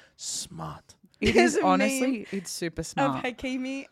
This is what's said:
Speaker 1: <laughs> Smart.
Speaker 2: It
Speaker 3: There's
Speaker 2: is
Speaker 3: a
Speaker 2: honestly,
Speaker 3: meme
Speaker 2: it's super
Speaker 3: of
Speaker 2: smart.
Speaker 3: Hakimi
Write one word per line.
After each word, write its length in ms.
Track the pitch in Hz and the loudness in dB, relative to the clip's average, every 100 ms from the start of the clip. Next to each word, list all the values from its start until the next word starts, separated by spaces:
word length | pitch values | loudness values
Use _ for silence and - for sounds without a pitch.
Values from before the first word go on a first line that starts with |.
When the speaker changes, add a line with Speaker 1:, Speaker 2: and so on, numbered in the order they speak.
Speaker 1:
<laughs> 120 | - - | -20 -14
Smart. 800 | - - - 160 156 - _ - - - | -10 -8 -10 -12 -12 -14 _ -20 -20 0
Speaker 2:
It 140 | 214 370 | 4 6
Speaker 3:
There's 200 | 349 302 | 6 4
Speaker 2:
is 80 | |
Speaker 3:
a 20 | - | 4
Speaker 2:
honestly, 460 | 277 - 269 262 | 4 4 0 0
Speaker 3:
meme 140 | 233 - | -2 -6
Speaker 2:
it's 180 | 196 175 | -8 -8
super 300 | - 170 165 | -8 -8 -6
Speaker 3:
of 40 | 165 | -6
Speaker 2:
smart. 360 | - 277 262 | 0 0 0
Speaker 3:
Hakimi 600 | 254 240 262 262 262 269 269 | -6 -6 -6 -6 -6 -8 -10